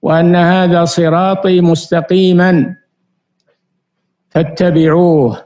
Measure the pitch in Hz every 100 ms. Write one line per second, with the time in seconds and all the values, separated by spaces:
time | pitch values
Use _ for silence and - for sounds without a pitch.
0 | - 160 175 175 170 185 185 175 170 170
1 | 165 165 185 190 190 180 175 160 - 170
2 | 160 180 190 180 180 175 135 180 _ _
3 | _ _ _ _ _ _ _ _ _ _
4 | _ _ _ 156 160 - 180 160 160 160
5 | 175 156 123 117